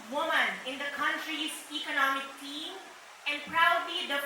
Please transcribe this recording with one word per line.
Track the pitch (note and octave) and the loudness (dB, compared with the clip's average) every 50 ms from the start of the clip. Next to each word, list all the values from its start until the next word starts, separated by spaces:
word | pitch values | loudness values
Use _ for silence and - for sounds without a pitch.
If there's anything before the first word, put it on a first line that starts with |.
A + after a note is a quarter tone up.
| G#3+ A3 B3+ | -8 -4 -2
woman | D4+ D#4+ D#4+ D#4+ C#4 - G3 F#3+ F#3+ - B3+ | 0 2 4 4 4 4 4 2 -2 -4 -6
in | C#4 C4+ | -6 -4
the | C#4+ C#4+ - | -4 -4 -2
country's | F3+ G3 C4 D#4 D#4 - D#4 D#4 C#4+ D#4 C#4+ - - - - D4 | 0 2 2 2 0 -2 -2 -2 -2 -2 -2 -4 -6 -8 -6 -6
economic | D4+ - D#4 C#4+ C#4+ C4+ - C#4 C4+ C#4 C#4 C#4 - | -6 -4 -2 2 2 4 4 4 2 -2 -6 -8 -10
team | C#4+ C#4 C#4+ D4+ D#4+ F4 F#4+ F#4+ - - - - - - - - - | -10 -8 -8 -6 -6 -8 -8 -10 -12 -14 -16 -16 -16 -18 -16 -8 -4
and | C#4+ D4 C#4+ - - | -4 -2 -2 -4 0
proudly | D#4 E4 E4+ F4 F4 E4+ E4+ E4+ E4+ - - | 4 6 8 8 6 6 2 0 -2 -2 -2
the | - C#4+ C#4+ C#4+ | 0 0 0 -2